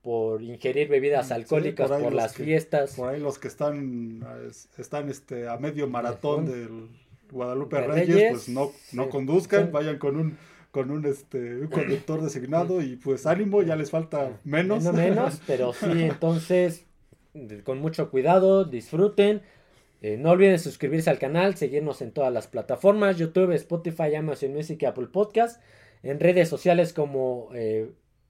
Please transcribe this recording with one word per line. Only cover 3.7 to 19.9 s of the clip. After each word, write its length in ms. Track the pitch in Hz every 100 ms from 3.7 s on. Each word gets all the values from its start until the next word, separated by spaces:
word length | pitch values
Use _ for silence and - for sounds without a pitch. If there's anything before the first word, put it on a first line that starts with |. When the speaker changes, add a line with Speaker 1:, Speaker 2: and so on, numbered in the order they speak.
| 147 135 120 117 113 120 120 120
Speaker 2:
es-, 200 | 113 _ -
están, 300 | 120 147 143
este, 400 | 123 _ 123 120
a 80 | 104
medio 280 | 147 143 139
maratón 580 | 123 120 110 147 147
Speaker 1:
Ujú. 80 | 160
Speaker 2:
del 360 | 123 113 113 113 117 _ - _
Guadalupe 460 | 131 123 131 147 147
Speaker 1:
De 100 | 127
Speaker 2:
Reyes, 220 | 156 175
Speaker 1:
Reyes, 220 | 180 220
Speaker 2:
pues 160 | 120 107
no, 240 | 123 139 - -
no 120 | 120
Speaker 1:
sí. 60 | 131
Speaker 2:
conduzcan, 560 | 139 135 170 170 202 -
Speaker 1:
Sí. 40 |
Speaker 2:
vayan 260 | 147 156 143
con 180 | 143 143
un, 200 | 160 - - - _
con 180 | 143 131
un, 160 | 151 147
este, 540 | 139 - 131 120 123
un 80 | 156
conductor 520 | 160 143 135 - 156
designado 600 | 160 139 127 160 175 185
y, 140 | 135 123
pues, 300 | 135 131 156
ánimo, 360 | 180 208 202
ya 140 | 170 156
les 160 | 143
falta 480 | 160 160 147 131 110
menos. 400 | 143 151 185 214
Speaker 1:
Menos, 120 | 165 165
menos, 400 | 175 208 180 147
Speaker 2:
<laughs> 40 | -
Speaker 1:
pero 260 | 131 123
sí, 140 | 123 180 165
entonces, 840 | 160 143 165 165 160 180 180 170 _ _ _ _ _
de-, 300 | - 113 104
con 160 | 101 135
mucho 320 | 156 160 156
cuidado, 540 | 131 139 185 190 196
disfruten. 800 | 170 123 - 160 202 208 202 208 - _ _ _ _